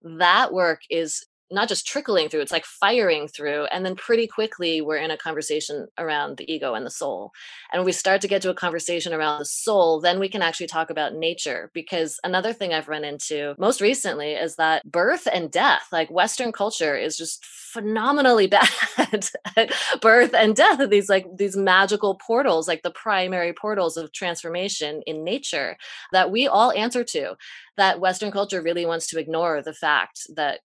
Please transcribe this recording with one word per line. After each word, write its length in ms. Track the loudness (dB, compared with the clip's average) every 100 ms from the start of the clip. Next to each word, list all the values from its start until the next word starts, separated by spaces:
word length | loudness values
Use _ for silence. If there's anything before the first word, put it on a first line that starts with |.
that 520 | -16 0 4 4 4
work 280 | 2 0 0 -4
is 360 | -4 -2 -6 -10 _ _
not 160 | -4 -2
just 160 | -2 -4
trickling 400 | -6 0 0 0
through, 140 | -2
it's, 100 | -2
like, 140 | -4 -6
firing 640 | -2 2 2 2 0 -4
through. 380 | -8 -4 -2 -2
And 200 | -4 -4
then 100 | -6
pretty 300 | 0 0 0
quickly, 540 | -4 -6 -4 -2 -2
we're 160 | -2 -4
in 140 | -4
a 60 | -6
conversation 720 | -6 -8 -4 -4 -4 -10 -10 -8
around 400 | -4 -4 -4 -8
the 140 | -8
ego 220 | -6 -4
and 120 | -4 -6
the 40 |
soul. 400 | -8 -6 -6 -10 -18 -20 -20 -6
And 80 | -2
when 60 | 0
we 60 |
start 300 | 0 2 2
to 60 | 2
get 140 | 0
to 80 | 0
a 60 | -2
conversation 580 | -4 -4 -4 -4 -4
around 260 | -2 -2 -2
the 60 | -6
soul, 540 | -4 0 4 4 4
then 200 | 2 2
we 80 | -2
can 120 | -2
actually 260 | -2 -2 -6
talk 220 | -6 -4
about 240 | -4 -4
nature. 560 | -2 -4 -4 -6 -6 -8
Because 460 | -12 -6 -4 -4 -4
another 280 | -2 -2 -2
thing 200 | -4 -4
I've 140 | -4 -4
run 160 | -8 -6
into 480 | -8 -6 -4 -6 0
most 200 | 0 2
recently 540 | 2 2 -2 -4 -4
is 220 | -4 -6 0
that 340 | 2 2 0
birth 380 | 0 2 0 0
and 200 | -2 -2
death, 360 | 2 2 2 0
like, 180 | -2 0
Western 420 | 2 0 0 -4
culture 440 | -2 -4 -2 -2 -2
is 180 | -4 -6
just 280 | -10 -12 -14
phenomenally 1000 | -20 -14 -8 -4 0 0 4 6 6 6
<laughs> 80 | 6
bad 720 | 4 2 -4 0 0 -2 -6 -10 0 2
at 160 | 2 0 -2 2
birth 320 | 6 8 8
and 220 | 6 4 8
death, 260 | 6 6 4
these, 200 | 4 4
like, 160 | 2 2 -4
these 180 | -2 0
magical 600 | 4 6 4 2 0 -2
portals, 520 | 0 2 2 2 0
like, 140 | -4
the 100 | -4
primary 640 | -6 -2 0 0 -2 -2
portals 440 | -4 -4 0 -2 -2
of 140 | -10
transformation 880 | -8 -6 -6 -8 -6 -6 -4 -6 -6 -8
in 180 | -8
nature 540 | -6 -6 -4 -4 -6 -8 -16 -18 0
that 200 | 2 2
we 160 | 2 2
all 240 | 4 4
answer 320 | 2 -2 -2
to, 320 | -4 -4 -6 -10 -16 -20 -14 2
that 220 | 2 4
Western 320 | 0 0 -4
culture 300 | -2 -2 -2
really 240 | -2 -2 -2
wants 220 | -2 -4
to 120 | -6
ignore 420 | -4 0 0 0
the 120 | -4
fact 480 | -4 0 0 -2 -10 -14 -4
that 260 | -4 -4